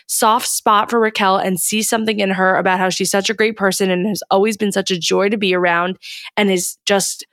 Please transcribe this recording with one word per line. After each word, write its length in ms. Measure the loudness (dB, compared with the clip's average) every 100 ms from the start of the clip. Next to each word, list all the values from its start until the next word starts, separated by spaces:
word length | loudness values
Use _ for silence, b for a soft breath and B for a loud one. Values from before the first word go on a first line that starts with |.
| B
soft 440 | 0 2 2 0
spot 400 | -2 2 2 2
for 100 | 2
Raquel 380 | 0 2 2 2
and 240 | 0 -2
sees 260 | -2 -2 -2
something 320 | -2 -2 0
in 120 | 0
her 260 | 2 2 2
about 220 | 2 0
how 100 | 0
she's 200 | -2 -2
such 200 | 0 -2
a 40 |
great 220 | 0 -2 0
person 340 | 0 0 0
and 160 | 0 -2
has 160 | -4 0
always 280 | 2 2 0
been 160 | -2
such 180 | -2 -2
a 80 | -2
joy 300 | 0 0 0
to 80 | 0
be 180 | 0 0
around 420 | 2 0 -2 -6 B B B -2
and 160 | 0
is 240 | 0 -2 -6 -2
just 400 | 0 0 -6 -14